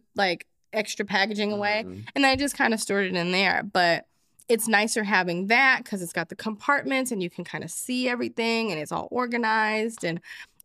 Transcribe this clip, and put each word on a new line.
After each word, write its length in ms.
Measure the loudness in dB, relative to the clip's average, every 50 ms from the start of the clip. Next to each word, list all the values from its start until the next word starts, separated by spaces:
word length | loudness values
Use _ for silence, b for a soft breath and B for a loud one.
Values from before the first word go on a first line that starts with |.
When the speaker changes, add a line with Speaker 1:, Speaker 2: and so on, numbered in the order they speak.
| _ _ -2
Speaker 1:
like, 300 | 0 2 2 0 -2 -6 _ _ _ _ -6 -4
extra 320 | -4 -4 -4 -4 -6 -4
packaging 460 | 0 2 2 2 2 0 -2 -2 0
away. 320 | 0 0 0 0 0 -2 -4
Speaker 2:
Mm-hmm. 160 | -6 -10 -12 -12 -6 0
Speaker 1:
And 80 | 2 4
then 80 | 4
I 40 | 4
just 220 | 2 0 -2 0
kinda 200 | 2 2 2 2
stored 280 | 0 0 0 0 0 0
it 80 | 0 0
in 160 | 0 0 2
there. 320 | 2 2 4 4 2 0 -2
But 440 | 0 2 4 4 4 4 2 -2 _ _ _ _ _ _ _ 0 0
it's 180 | 0 2 2
nicer 360 | 2 2 2 2 2 0 -2 0
having 420 | 2 2 2 2 2 0 -2 0
that 360 | 2 4 4 6 4 4 2 0
'cause 160 | -6 -8 -6
it's 120 | -6 -6 -4
got 160 | -6 -6 -6
the 60 | -8
compartments 760 | -8 -8 -8 -8 -4 0 0 0 0 2 0 -2 0 0 -2
and 120 | -2 -4 -4
you 60 | -6
can 140 | -6 -10 -12
kinda 220 | -10 -8 -10 -10 -8
see 400 | -10 -10 -6 -4 -4 -2 -2 -2
everything 600 | -2 -2 -4 -4 -4 -2 -2 0 0 0 0 -2
and 80 | -4 -4
it's 120 | -6 -4
all 160 | -6 -6 -6 -4
organized 920 | -2 -2 -2 0 0 0 2 2 2 2 2 2 2 0 -2 -2 -4 -4 -4
and 160 | -4 -4 -4 B B B B B B B B